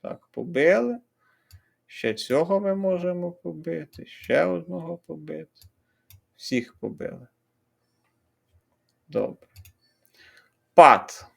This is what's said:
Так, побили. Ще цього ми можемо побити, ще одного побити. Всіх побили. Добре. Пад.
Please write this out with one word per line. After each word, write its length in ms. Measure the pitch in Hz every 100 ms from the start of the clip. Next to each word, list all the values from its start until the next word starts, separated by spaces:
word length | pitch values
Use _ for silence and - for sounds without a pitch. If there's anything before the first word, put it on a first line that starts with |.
Так, 260 | - - _
побили. 680 | - 180 165 156 202 240 240 _ _ _ _ _ - _ _ _
Ще 280 | - 113
цього 460 | 110 - 131 165 196
ми 140 | 202
можемо 580 | 196 190 180 180 180 175
побити, 760 | 175 175 160 160 165 151 - -
ще 380 | - - 139
одного 540 | 175 180 170 180 165 170
побити. 640 | _ 160 151 156 160 _ - _ _ _ _ - _ _
Всіх 380 | - 127 -
побили. 520 | _ 110 - - - 123 _ _ _ _ _ _ _ _ _ _ _ _ _ _ _ _ _ _
Добре. 400 | 147 104 - _ - - _ _ _ _ _ - - _ _ _
Пад. 580 | - 156 107 - - -